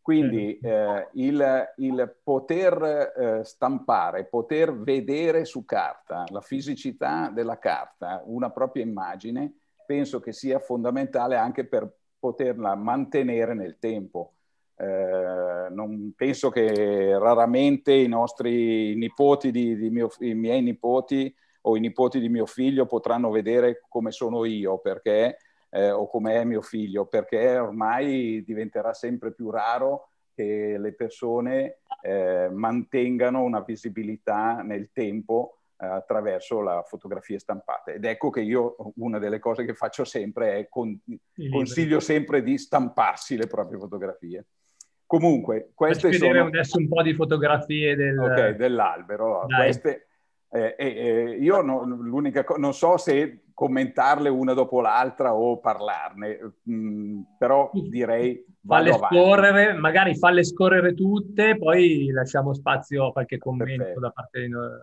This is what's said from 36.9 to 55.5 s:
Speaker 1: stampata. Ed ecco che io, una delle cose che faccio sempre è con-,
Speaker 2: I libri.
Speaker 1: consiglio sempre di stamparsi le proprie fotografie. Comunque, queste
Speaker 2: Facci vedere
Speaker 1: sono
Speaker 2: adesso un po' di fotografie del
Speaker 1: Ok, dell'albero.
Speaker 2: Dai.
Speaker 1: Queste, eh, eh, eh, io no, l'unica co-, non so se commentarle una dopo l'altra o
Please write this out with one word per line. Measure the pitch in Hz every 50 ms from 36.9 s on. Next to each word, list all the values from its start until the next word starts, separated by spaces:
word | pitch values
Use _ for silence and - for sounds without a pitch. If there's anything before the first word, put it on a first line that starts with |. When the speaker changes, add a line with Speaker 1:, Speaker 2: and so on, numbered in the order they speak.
| - 82 _ 98 101 95 - - 104 92
Speaker 1:
stampata. | - - 104 98 - - - - - -
Ed | 78 - 104
ecco | 113 113 - - 143
che | 127 127
io, | 110 104 120 123 117 120 120 - 110 107 -
una | 117 113 117 110 107
delle | 104 104 107 110
cose | - 120 113 123 123
che | 117 113
faccio | - - 110 - - 131
sempre | - - 123 101 107 104 - 117 110 98 101
è | 107 -
con-, | - 127 120 113 104 101 _
Speaker 2:
I | - 117 - _ _ _
libri. | - 160 135
Speaker 1:
consiglio | 131 139 131 120 120 160 165 156 156 151
sempre | - - 156 151 143 - 143 143 117
di | 120 139
stamparsi | 139 - _ - 143 127 120 - - 117 98 - - - - 131
le | 113 110 -
proprie | - 104 101 85 95 98
fotografie. | 98 92 95 101 95 95 92 - - 85 87 90 - _ _ _ _ _ _ _ - _ _ _ _ _
Comunque, | - 165 160 170 156 123 110 - 113 110 - - _
queste | - 160 156 156 - - 175
Speaker 2:
Facci | 170 175
vedere | 160 131 - -
Speaker 1:
sono | 170 160
Speaker 2:
adesso | 156 156 - - -
un | 170 156
po' | 131 170 165 165
di | 160 156
fotografie | 160 160 135 156 147 143 147 147 147 147 147 151 151 151 147 143
del | 143 139 139 139 135
Speaker 1:
Ok, | 131 127 127 127 117 107 107
dell'albero. | 101 120 127 123 117 104 92 82 82 87 87 104 104 110 113 107 90 92
Speaker 2:
Dai. | 120 127 - -
Speaker 1:
Queste, | 180 123 123 - 156 135 - _ _ _ _ _ _ _ _ _ _
eh, | - 120 110 113 - -
eh, | 139
eh, | 135 117 104 120 120 113 113 117 120 113 98
io | 139 160 196 196 170
no, | 135 131 131 120
l'unica | 123 127 120 120 117 120 139 147 143 123 139 131
co-, | - 165 151
non | 143 143 135
so | - - 170 180 175
se | - - 143 139 151 147 - - _ _ _
commentarle | - 139 135 131 131 135 127 - - 127 139 143 143 147 143
una | 135 131 131 131 127
dopo | 131 127 127 131 123 120
l'altra | 110 107 120 127 131 - - 139 127 113
o | 110 113 120